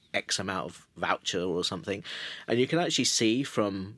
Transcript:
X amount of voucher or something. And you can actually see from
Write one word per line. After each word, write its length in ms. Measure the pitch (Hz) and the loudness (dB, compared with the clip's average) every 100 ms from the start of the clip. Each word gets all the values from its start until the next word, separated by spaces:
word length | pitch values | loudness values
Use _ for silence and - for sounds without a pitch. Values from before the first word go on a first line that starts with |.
| _ | _
X 240 | 101 - - | -4 -2 -2
amount 300 | 98 92 73 | -2 -4 -4
of 200 | - - 85 | -10 -20 -2
voucher 440 | 87 - - 92 | 2 2 0 -2
or 220 | 92 87 | 0 0
something. 400 | - 92 101 101 - - - - - | 0 -2 -4 -6 -8 -10 -10 -8 0
And 120 | 120 | 2
you 80 | 131 | 4
can 100 | 165 | 2
actually 280 | 165 156 120 | 2 2 2
see 360 | - 113 123 | 4 4 4
from 560 | 139 - 104 98 95 | 0 0 0 -2 -8